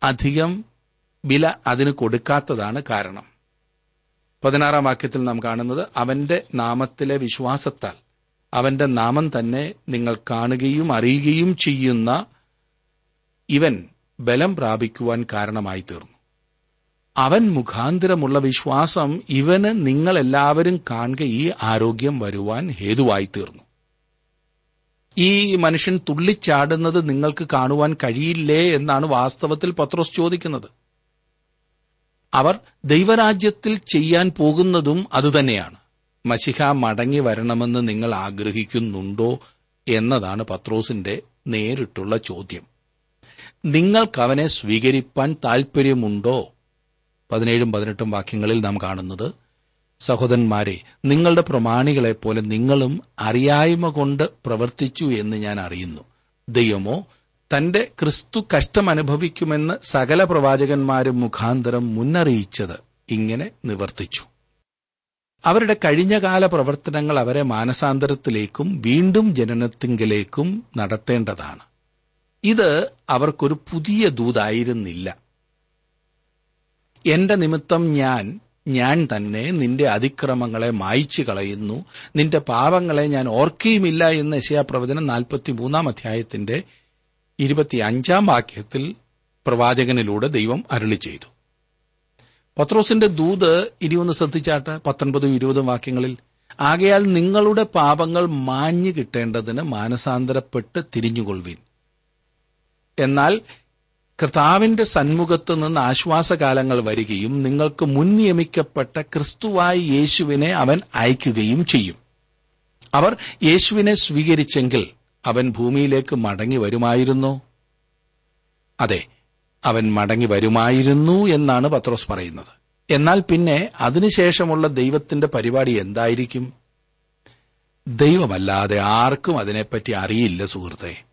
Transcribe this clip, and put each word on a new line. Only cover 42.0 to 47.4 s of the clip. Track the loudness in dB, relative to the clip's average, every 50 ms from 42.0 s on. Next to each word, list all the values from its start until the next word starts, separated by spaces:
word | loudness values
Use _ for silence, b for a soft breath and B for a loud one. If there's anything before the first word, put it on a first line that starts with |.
| -6 -4 -4
ചോദ്യം. | -4 -4 -6 -12 -12 -12 -14 -14 -16 -16 _ _ _ _ _ _ _ _ _ _ _ _ B B B B B B B -2
നിങ്ങൾക്കവനെ | 0 2 4 4 4 4 4 2 2 0 0 0 2 2 2 0
സ്വീകരിപ്പാൻ | 0 -2 -4 -2 -2 0 2 2 2 2 2 0 -4 -2 -2 -2 -2 -2 -4 -2
താൽപര്യമുണ്ടോ? | 0 0 0 0 0 0 0 2 2 2 0 0 -2 -2 -2 -2 -2 -2 -2 -4 -8 _ _ _ _ _ _ _ _ _ _ _ _ _ _ _ -6 -4
പതിനേഴും | -2